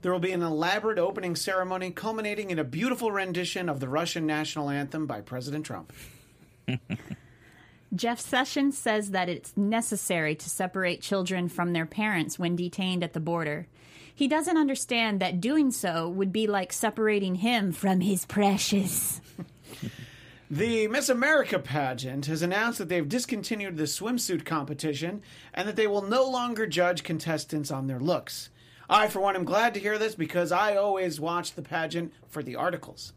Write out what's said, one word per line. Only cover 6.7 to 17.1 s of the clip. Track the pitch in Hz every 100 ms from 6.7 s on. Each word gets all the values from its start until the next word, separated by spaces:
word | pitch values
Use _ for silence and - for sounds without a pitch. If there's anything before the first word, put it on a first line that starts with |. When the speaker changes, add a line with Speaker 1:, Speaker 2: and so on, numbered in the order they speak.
| 127 - - - - - - - - - - _
Speaker 2:
Jeff | 185 233 233
Sessions | - 262 277 - 277 269
says | - 214 202
that | 185 180
it's | 170 - -
necessary | 202 226 226 202 - 175 156 151
to | -
separate | - 185 190 180 175
children | - 196 185 185 175
from | 175 175
their | 170 160
parents | - 214 196 151 -
when | 175 175
detained | 175 - 185 180
at | 170
the | 165
border. | 160 170 156 151 170 - - - -
He | - 277
doesn't | 302 320 330
understand | 294 262 - 240 226 202
that | 185 180
doing | 208 311 277
so | 233 185 165 165
would | 185 196
be | 185 220
like | 202 185
separating | - 226 214 220